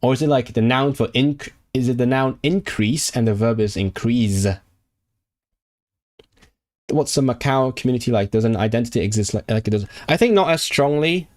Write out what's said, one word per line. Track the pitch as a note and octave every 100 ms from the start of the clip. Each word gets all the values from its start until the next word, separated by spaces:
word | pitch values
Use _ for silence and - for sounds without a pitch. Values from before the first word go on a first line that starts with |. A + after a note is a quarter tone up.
Or | A#3+
is | -
it, | D3+
like, | C#3 A#2+
the | -
noun | A2+ B2+ C#3
for | C3+ A2
inc-, | B2 C#3 C#3+ - _ _
is | C3+ B2
it | A#2+
the | B2
noun | C3 C3+ B2+
increase | D3 F#3 - - G#2+ D3 -
and | - A2+
the |
verb | G2+ A2+ A2+
is | G#2+ G2+
increase? | F#2+ - A#2 A#2+ A2 G2 G2 F#2+ _ _ _ _ _ _ _ _ _ _ _ _ _ _ _ _ - _ _ _ _ _ _
What's | D3+ D#3+
the | -
Macau | C3+ A#2+ C#3+ C3+ C3 B2
community | C3 B2 A#2+
like? | A#2 G2+
Does | A2
an | A2+ A2
identity | A2 A2+ A#2+ A#2+
exist | G2 G#2+ G2+
like, | G#2+ -
like | A2 A2
it |
does? | G#2+ G2+ - -
I | E3
think | A#3
not | G#3 F#3
as | D#3+
strongly. | - - C#3+ D3 D#3 F3 E3